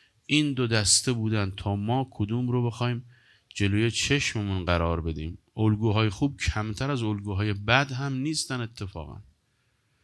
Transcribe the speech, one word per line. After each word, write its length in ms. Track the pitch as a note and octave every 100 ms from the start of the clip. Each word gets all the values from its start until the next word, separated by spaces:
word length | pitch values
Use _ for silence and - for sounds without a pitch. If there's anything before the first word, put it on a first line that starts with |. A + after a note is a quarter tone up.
| _ _ -
این 280 | D3 D3
دو 140 | C3 A#2+
دسته 460 | A2+ G2 - C3
بودن، 400 | A#2+ A2 A2 G2 G2
تا 180 | G#2 G2+
ما 320 | G#2 C3 C3
کدوم 400 | - G#2 A#2+ B2
رو 140 | B2 A#2+
بخوایم 400 | - A#2+ A#2+ - - _ _ _ -
جلوی 360 | G2+ G#2 A#2
چشممون 720 | - - C#3 - A2 G2+ F#2+ F2
قرار 360 | F2 E2+ E2
بدیم. 360 | D#2+ D2+ D#2+ F2+ _ -
الگوهای 540 | A2 G#2 A2 G#2 A2
خوب 280 | F#2+ C#3+ C#3
کمتر 540 | - G#2+ G#2+ F#2+ C3+
از 120 | C#3
الگوهای 500 | A2 G#2 G2+ G2 G#2+
بد 380 | G2+ G#2 B2+ C#3+
هم 220 | B2+ C#3
نیستن 480 | C3 D3 D3+ - B2+
اتفاقاً. 600 | A2+ A2+ G2 E2 C#2+ B1 - _ _ _ _ _ _ _